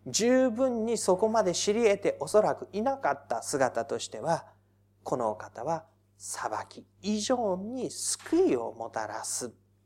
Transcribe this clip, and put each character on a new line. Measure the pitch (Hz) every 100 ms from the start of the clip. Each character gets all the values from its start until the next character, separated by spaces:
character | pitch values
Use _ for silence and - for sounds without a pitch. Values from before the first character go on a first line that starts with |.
| 135
十 | 123 233 262 262
分 | 220 262 240 220
に | 220
そ | - 185
こ | 220
ま | 226
で | 196
知 | 170 -
り | 214 226
得 | 196
て | 160 -
お | 151
そ | 214
ら | 175 127
く | -
い | 196
な | 254 269
か | 151
っ | 143 -
た | -
姿 | - 139 127 117 113
と | 120
し | -
て | 110
は、 | 139 160 - _ _ _ _ _
こ | - 135
の | 110
お | 107
方 | - -
は | 135 160 - _ _ _
裁 | - - - - -
き | - - _
以 | 208 214
上 | 208 247 214 185
に | 208 262 185
救 | - - - - 330 370
い | 120
を | 113
も | 120 113
た | 113 107
ら | 110
す | 113 - 123 - _ _